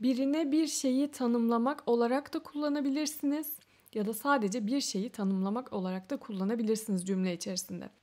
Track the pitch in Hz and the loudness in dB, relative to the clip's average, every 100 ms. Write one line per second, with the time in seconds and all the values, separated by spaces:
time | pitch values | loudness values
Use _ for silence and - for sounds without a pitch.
0 | 247 247 277 311 285 311 294 - 262 254 | 0 2 2 2 2 2 2 0 2 2
1 | 285 - 247 240 233 233 247 294 - 233 | 0 0 2 4 4 4 2 0 2 2
2 | 233 269 285 320 - 294 294 294 277 277 | 4 2 -2 -6 -6 -4 0 0 0 0
3 | 285 - 285 294 302 - - _ - 220 | -2 -2 -2 0 -4 -10 -16 _ -10 -4
4 | 208 220 285 277 202 233 208 277 - 190 | -4 -2 2 2 2 0 0 0 0 -2
5 | 233 - 196 190 196 226 262 208 185 185 | -4 -2 0 2 0 -2 -4 -4 -2 -4
6 | 185 277 - 190 196 233 214 220 220 185 | -6 -8 -6 -4 -2 0 0 0 0 -2
7 | 185 190 185 175 202 180 - 180 - - | 0 0 0 -2 -6 -6 -8 -10 -12 -16